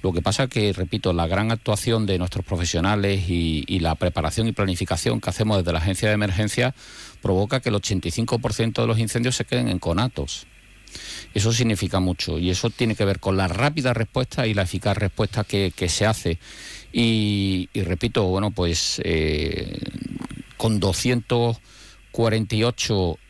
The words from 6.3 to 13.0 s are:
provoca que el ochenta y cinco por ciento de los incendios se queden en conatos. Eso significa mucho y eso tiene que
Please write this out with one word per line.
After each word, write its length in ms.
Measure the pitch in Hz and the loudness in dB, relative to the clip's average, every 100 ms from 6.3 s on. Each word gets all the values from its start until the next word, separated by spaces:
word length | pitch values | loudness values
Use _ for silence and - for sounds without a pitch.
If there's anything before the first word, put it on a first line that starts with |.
| 90 107 - 123 - - - - - | 0 0 0 -2 -2 -16 -20 -20 -6
provoca 380 | - 92 104 131 | 0 2 2 0
que 100 | - | 0
el 40 | |
ochenta 320 | 104 - 95 - | 0 0 -2 -2
y 40 | |
cinco 260 | - 113 117 | -2 0 0
por 140 | 117 | -2
ciento 300 | - 113 110 | 0 0 2
de 40 | 117 | 2
los 120 | 113 | 2
incendios 340 | 110 120 120 | 2 0 0
se 100 | 127 | -2
queden 240 | - 123 120 | -2 0 0
en 120 | 90 | 0
conatos. 640 | - 85 123 - 67 - - - - - - - - - - | 0 0 0 -2 -6 -8 -12 -20 -20 -20 -18 -16 -14 -14 -6
Eso 180 | 107 104 | 0 2
significa 460 | 117 117 104 90 95 | 2 2 0 0 0
mucho 400 | 92 87 - 82 | 0 0 -2 0
y 100 | 87 | 0
eso 220 | 90 117 | 0 -2
tiene 240 | - 117 | 0 -2
que 100 | 107 | 2